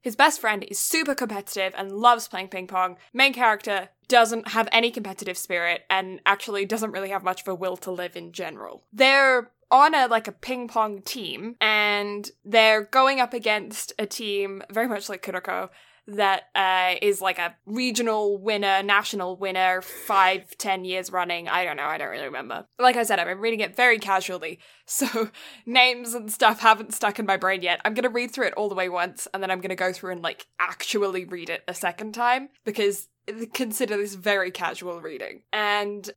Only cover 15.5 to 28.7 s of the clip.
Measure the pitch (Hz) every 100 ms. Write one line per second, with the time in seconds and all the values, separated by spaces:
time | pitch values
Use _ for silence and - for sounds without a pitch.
15.5 | 185 185 - _ _ - 208 196 190 -
16.5 | - 190 185 185 175 208 196 190 180 170
17.5 | - 196 220 254 220 233 214 208 202 202
18.5 | 208 202 190 196 202 208 208 180 185 196
19.5 | 185 185 185 - - - 196 185 190 -
20.5 | - 208 190 185 185 185 185 175 170 170
21.5 | 175 175 147 143 160 117 120 139 147 123
22.5 | 113 - - 247 240 226 190 170 190 226
23.5 | 220 185 220 247 226 208 190 185 180 160
24.5 | 160 - _ - - 247 226 220 - -
25.5 | - - 254 254 240 240 240 214 - 226
26.5 | 214 226 214 214 - 208 202 208 190 185
27.5 | 190 180 170 214 220 247 233 240 269 208
28.5 | - 208